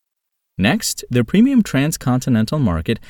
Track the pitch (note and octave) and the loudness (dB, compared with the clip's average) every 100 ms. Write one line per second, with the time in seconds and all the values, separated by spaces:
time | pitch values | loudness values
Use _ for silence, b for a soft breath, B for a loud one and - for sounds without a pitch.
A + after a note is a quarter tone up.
0 | _ _ _ _ _ - F#3 A3+ - - | _ _ _ _ _ -2 0 0 -4 -8
1 | - B2 A2+ F#3+ B3+ C4 G3+ C3 C#3+ - | -2 -2 2 2 4 2 2 0 -2 -2
2 | - B2+ C3+ A2+ A2 D3+ A#2 E2 E2 A2+ | -2 -2 0 0 0 0 0 0 -2 -6